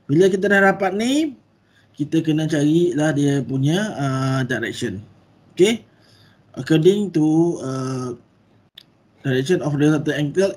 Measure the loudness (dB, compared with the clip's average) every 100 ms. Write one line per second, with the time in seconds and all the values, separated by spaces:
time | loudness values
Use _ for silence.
0 | -2 2 4 2 0 4 2 2 -4 -2
1 | -2 0 -2 -6 _ _ _ _ _ _
2 | -4 -2 0 -2 0 0 2 2 2 0
3 | -2 0 0 0 -2 -2 0 0 -2 -6
4 | -4 -2 -2 -2 -2 -4 -6 -6 -8 -8
5 | -14 _ _ _ _ 2 2 2 -8 _
6 | _ _ _ _ _ -14 0 4 4 2
7 | 0 0 2 2 2 -2 -8 -6 -6 -6
8 | -8 -10 _ _ _ _ _ -20 _ _
9 | _ _ -2 -2 0 0 0 2 2 2
10 | 0 -2 -2 0 -2